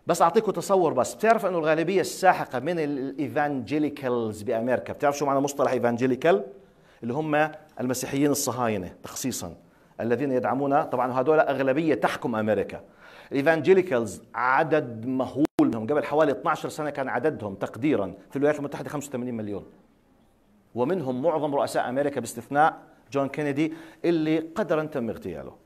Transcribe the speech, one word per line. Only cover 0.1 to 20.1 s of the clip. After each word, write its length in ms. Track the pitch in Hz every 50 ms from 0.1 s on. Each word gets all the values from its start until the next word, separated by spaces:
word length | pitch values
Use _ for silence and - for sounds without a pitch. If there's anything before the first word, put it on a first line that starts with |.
| 175 170 185
اعطيكم 300 | 170 165 220 220 202 175
تصور 400 | 175 160 - 196 190 175 151 131
بس، 220 | 127 117 - -
بتعرف 320 | - - 220 233 226 -
انه 120 | 185 185 170
الغالبية 420 | 156 156 156 156 165 160 196 180
الساحقة 580 | 147 - - - - 185 165 - 147 - - 123
من 200 | 120 156 180 170
الايفانجيليكالز 1600 | 156 143 147 135 127 135 143 135 147 123 113 147 147 147 147 131 117 104 139 151 151 143 143 - 139 127 123 120 117 110 107 95 101
بامريكا، 500 | 110 117 113 117 127 123 113 - - 101
بتعرف 260 | - - 143 143 143
شو 80 | 151
معنى 140 | 139 135 139
مصطلح 320 | 139 143 139 - 139 120 127
evangelical؟ 720 | 123 110 120 120 113 123 131 123 120 - 160 185 202 208 - - - - - _ _ _ _ _ _ -
اللي 120 | 117 120
هم 360 | 147 156 156 147 147 156 156 156 - - - - -
المسيحيين 500 | 117 127 127 120 - - - 139 139 143
الصهاينة 600 | 139 131 - 131 113 120 123 113 110 98 92 85 - - -
تخصيصًا، 520 | - - - - 131 110 - 92 87 80 - - _ _ _ _ _ _ -
الذين 320 | - 113 120 117 143 139 131
يدعمون، 500 | 123 117 110 117 135 143 139 139 147 160
طبعًا 300 | 143 - 123 123 127 123
هذول 280 | 131 131 147 156 156
اغلبية 540 | 160 - 139 131 139 135 131 147 170 160 160
تحكم 400 | 156 175 170 - - - 139 117
امريكا. 460 | 110 107 110 107 98 90 - - - - - - - - - - - - - -
الايفانجيليكالز 920 | 135 139 156 165 160 143 165 190 190 180 180 131 120 117 104 95 - - - -
عدد 720 | 113 120 127 131 143 165 151 151 151 147 123 117 110 110
مهول 380 | 127 131 131 127 - - 127 151 - _ -
منهم، 260 | 156 131 120 113 107
قبل 180 | 110 147 151 -
حوالي 280 | - 143 151 160 147 131
اثناعشر 360 | - - 170 156 151 - 135
سنة 220 | - - 151 147
كان 180 | 143 - 135 127
عددهم 460 | 110 107 - 156 139 113 - 104 98
تقديرًا 600 | - - - - 110 120 160 135 107 98 95 90 - - -
في 60 | -
الولايات 220 | 143 139 147 147 147
المتحدة 300 | 139 143 - 143 147 -
خمسة 200 | 147 147 135 -
وثمانين 260 | - 123 120 127 120
مليون، 280 | 113 107 101 101 92 - - - - _ _ _ _ _ _